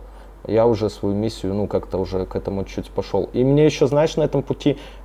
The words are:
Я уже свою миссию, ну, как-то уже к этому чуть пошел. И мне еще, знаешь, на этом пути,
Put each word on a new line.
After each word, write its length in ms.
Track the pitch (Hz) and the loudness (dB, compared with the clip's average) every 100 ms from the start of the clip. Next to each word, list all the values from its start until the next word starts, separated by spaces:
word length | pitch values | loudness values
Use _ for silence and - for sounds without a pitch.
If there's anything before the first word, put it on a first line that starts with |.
| - - - - - | -8 -20 -20 -14 0
Я 180 | 110 113 | 4 4
уже 240 | 110 107 | 4 0
свою 240 | - 101 | -2 -2
миссию, 400 | 101 113 - 95 | 0 -2 -2 -4
ну, 140 | 101 98 | -2 0
как-то 320 | 92 - 90 | -2 -2 -4
уже 260 | 90 92 92 | -2 -4 -4
к 100 | 95 | -4
этому 280 | - 98 | -4 -4
чуть 260 | 95 - - | -6 -8 -6
пошел. 400 | - - 98 90 | -6 -2 -2 -2
И 120 | 117 | 0
мне 200 | 131 143 | 4 6
еще, 220 | 151 - 139 | 4 4 2
знаешь, 320 | 147 156 - | 4 2 2
на 60 | |
этом 180 | 147 143 | 0 0
пути, 340 | - 127 147 135 - - | -2 -2 0 -2 -6 -10